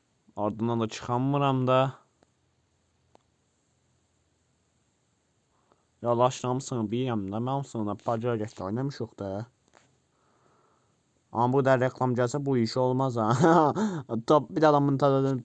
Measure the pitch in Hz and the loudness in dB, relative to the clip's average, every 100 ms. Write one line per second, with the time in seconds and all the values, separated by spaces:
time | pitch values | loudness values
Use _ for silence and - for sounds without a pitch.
0 | _ _ _ - 104 107 117 117 110 - | _ _ _ -6 -4 -2 -2 -2 -4 -6
1 | - 123 135 143 139 131 127 131 131 - | -4 -2 0 0 0 0 2 2 0 -4
2 | _ _ _ _ _ _ _ _ _ _ | _ _ _ _ _ _ _ _ _ _
3 | _ _ _ _ _ _ _ _ _ _ | _ _ _ _ _ _ _ _ _ _
4 | _ _ _ _ _ _ _ _ _ _ | _ _ _ _ _ _ _ _ _ _
5 | _ _ _ _ _ _ _ _ _ _ | _ _ _ _ _ _ _ _ _ _
6 | 117 117 127 - 127 127 - 123 104 120 | -2 2 2 0 -4 -6 -6 -4 -4 -4
7 | 131 110 95 107 127 139 135 113 104 101 | -2 -4 -4 -6 -4 -6 -6 -6 -6 -4
8 | 123 117 120 113 104 - 95 117 139 - | -4 -4 -2 -4 -6 -8 -6 -4 -6 -8
9 | 110 - 98 101 117 _ _ _ _ _ | -12 -10 -8 -8 -10 _ _ _ _ _
10 | _ _ _ _ _ _ _ _ _ _ | _ _ _ _ _ _ _ _ _ _
11 | _ _ _ 110 123 139 135 131 127 - | _ _ _ 0 2 2 4 2 2 -2
12 | 127 123 123 147 139 127 113 131 127 127 | -2 0 -2 -2 -2 0 0 0 0 0
13 | 135 117 110 127 165 170 147 143 214 165 | -2 0 0 4 6 6 4 2 -2 -4
14 | - 113 - 151 120 180 156 143 143 135 | -6 -4 2 2 2 2 4 4 2 2
15 | 143 135 135 127 | 2 2 0 -2